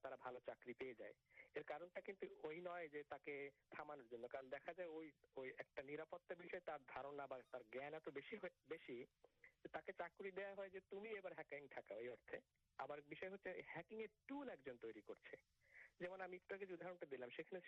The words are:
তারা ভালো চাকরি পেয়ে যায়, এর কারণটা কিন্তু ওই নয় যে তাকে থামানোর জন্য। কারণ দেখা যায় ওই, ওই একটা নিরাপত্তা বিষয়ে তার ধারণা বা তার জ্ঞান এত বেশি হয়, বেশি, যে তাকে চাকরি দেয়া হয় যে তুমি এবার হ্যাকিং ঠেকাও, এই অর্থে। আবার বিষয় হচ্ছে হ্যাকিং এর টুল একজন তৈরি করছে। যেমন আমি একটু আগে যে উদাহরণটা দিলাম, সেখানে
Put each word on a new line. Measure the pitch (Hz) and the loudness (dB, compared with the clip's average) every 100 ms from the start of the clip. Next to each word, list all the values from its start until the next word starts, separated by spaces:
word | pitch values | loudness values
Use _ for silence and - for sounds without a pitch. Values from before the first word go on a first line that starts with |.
তারা | 131 131 | -2 -2
ভালো | 127 123 - | 0 0 0
চাকরি | 120 - | -2 -2
পেয়ে | 120 131 | 0 0
যায়, | 117 101 - _ - - | 0 -4 -8 _ -18 -6
এর | - | -2
কারণটা | 151 151 175 196 | 0 0 -2 -2
কিন্তু | 185 196 185 196 | -2 -2 -4 0
ওই | 156 160 | 0 0
নয় | 175 175 165 | 0 0 0
যে | 147 | 0
তাকে | 143 143 - 143 139 - _ | -2 -2 0 0 0 -4 _
থামানোর | - 151 147 117 | -4 -2 -2 -2
জন্য। | 117 120 | -2 0
কারণ | 139 131 | 0 0
দেখা | 135 - | -2 0
যায় | 175 175 | 0 0
ওই, | 160 160 - - - | 0 -2 -8 -8 -2
ওই | 127 - | -2 -2
একটা | - - | -4 -4
নিরাপত্তা | 135 151 160 175 - | 0 0 0 -4 -2
বিষয়ে | 175 175 185 | -4 0 0
তার | - 151 - | 2 0 0
ধারণা | - 139 143 139 | 0 0 0 2
বা | 131 120 | 0 0
তার | 127 110 | -2 0
জ্ঞান | 120 143 | 2 2
এত | 156 160 | 2 2
বেশি | 143 - 214 | 0 2 2
হয়, | 180 - - | 2 0 0
বেশি, | 160 - 120 - _ - _ - - | 0 2 0 0 _ -20 _ -20 -8
যে | - | -2
তাকে | - - | 0 2
চাকরি | 190 175 - 196 | 2 0 2 0
দেয়া | 185 196 | 2 2
হয় | 196 196 | 2 0
যে | 190 | -2
তুমি | - 196 220 | -2 0 2
এবার | 208 190 | 2 2
হ্যাকিং | 160 156 143 139 | -2 -2 -2 -2
ঠেকাও, | - - 104 | -4 -2 0
এই | 120 | 0
অর্থে। | 117 - 147 - _ _ - | -2 -2 -4 -4 _ _ -2
আবার | 135 147 | 0 -2
বিষয় | 143 151 185 | -4 -2 0
হচ্ছে | 196 190 180 - | 0 0 0 0
হ্যাকিং | - 170 220 | -4 -2 -2
এর | 214 - - | -2 -4 -2
টুল | 277 269 | 0 0
একজন | 170 135 123 | -2 -2 -2
তৈরি | 113 107 | -2 -2
করছে। | - 104 - - - - - - - - | -4 -6 -6 -10 -10 -20 -20 -16 -14 -2
যেমন | 180 190 | -2 0
আমি | 185 180 | 0 -2
একটু | - | 0
আগে | 196 196 | 0 2
যে | |
উদাহরণটা | 175 170 180 160 | 0 0 0 0
দিলাম, | 131 123 | 2 0
সেখানে | 120 160 - | 0 0 -2